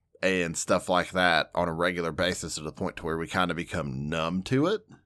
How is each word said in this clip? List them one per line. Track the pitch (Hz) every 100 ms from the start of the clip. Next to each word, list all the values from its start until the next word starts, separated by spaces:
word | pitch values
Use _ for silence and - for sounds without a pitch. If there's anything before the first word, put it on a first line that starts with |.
| _ -
and | 92 95 85 82
stuff | - 95 -
like | 90 85
that | 92 90 80 - -
on | 87
a |
regular | 82 90 87 85
basis | 80 87 87 82 -
to |
the | 76
point | 71 92 -
to | 82
where | 82
we | 82
kinda | 95 90
become | 82 85 90 71 65 73
numb | 82 82 90
to | 92 131 160
it. | 208 - -